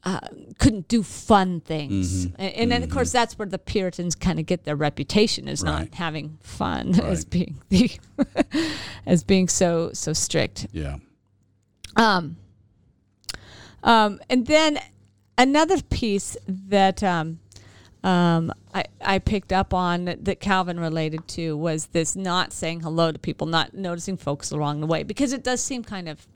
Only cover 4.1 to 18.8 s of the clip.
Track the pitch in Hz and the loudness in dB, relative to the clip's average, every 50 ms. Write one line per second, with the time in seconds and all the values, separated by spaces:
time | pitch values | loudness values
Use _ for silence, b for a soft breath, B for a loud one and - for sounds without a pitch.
4.1 | 160 - - 190 165 160 156 - 180 170 _ - 151 143 151 147 - - 147 - | -4 0 0 0 0 0 0 -2 -2 -2 _ -4 -2 0 0 -2 -2 -4 -8 0
5.1 | - 214 214 - - - 131 139 139 151 - 156 151 - - - - - 175 165 | 2 2 4 4 2 -4 -4 -6 -6 -4 -2 -2 -2 -2 -4 -8 -8 -8 -6 -6
6.1 | 151 156 151 156 156 - _ - - - 196 - - 65 - - 185 190 - - | -6 -6 -10 -10 -14 -16 _ -18 -6 -4 -4 -2 -2 -4 0 4 4 4 4 2
7.1 | 190 165 - - - 175 175 - 143 - - _ 196 185 254 220 - - - - | -2 -4 -4 -2 -2 -2 -2 -2 -6 -14 -4 _ 4 4 4 4 2 -6 -18 -16
8.1 | - - 285 - - 262 262 - - 294 330 320 294 - - - - - - - | -2 -2 -2 -2 0 -2 -2 0 0 -2 -2 -2 -4 -8 -10 -12 -14 -12 0 2
9.1 | 185 170 - - 196 190 185 175 - - 190 175 170 165 165 - - - - - | 2 2 4 4 4 4 4 2 2 2 2 2 2 0 -2 -4 -6 -6 -4 -4
10.1 | 160 - - - - 156 123 - - - - - - 82 76 69 69 - _ _ | -2 -2 -2 0 0 0 0 0 -4 -10 -12 -10 -8 -6 -6 -6 -8 -10 _ _
11.1 | _ _ _ _ _ _ _ _ _ _ _ _ _ _ - - - 220 233 220 | _ _ _ _ _ _ _ _ _ _ _ _ _ _ -20 -2 2 4 4 4
12.1 | 202 180 165 147 170 - - _ _ _ _ _ _ _ _ _ _ _ _ _ | 4 2 0 -4 -10 -14 -18 _ _ _ _ _ _ _ _ _ _ _ _ _
13.1 | _ _ _ - B B B B B B B B B B - - 233 226 214 208 | _ _ _ -16 B B B B B B B B B B 4 4 6 6 6 4
14.1 | 202 - - _ 247 254 233 254 302 302 320 311 302 277 - - _ _ _ _ | 0 -6 -4 _ 0 0 2 4 4 6 6 4 2 -2 -8 -12 _ _ _ _
15.1 | _ _ _ _ _ - 254 269 277 302 320 320 392 294 - _ - - - 220 | _ _ _ _ _ 4 4 6 6 4 6 4 4 0 2 _ -2 0 0 0
16.1 | 202 196 - - - - - - 190 190 190 190 202 196 190 190 190 - 208 190 | 0 -2 -2 -6 -12 -12 -8 -8 -8 -8 -4 0 4 4 4 4 2 2 0 0
17.1 | 175 170 156 160 165 165 _ _ B B B B B B B B B _ - 190 | 0 0 -2 -4 -6 -10 _ _ B B B B B B B B B _ 0 2
18.1 | 185 175 175 170 170 165 165 165 - _ _ - - 190 | 4 4 4 4 4 2 2 -2 -6 _ _ -8 -6 -6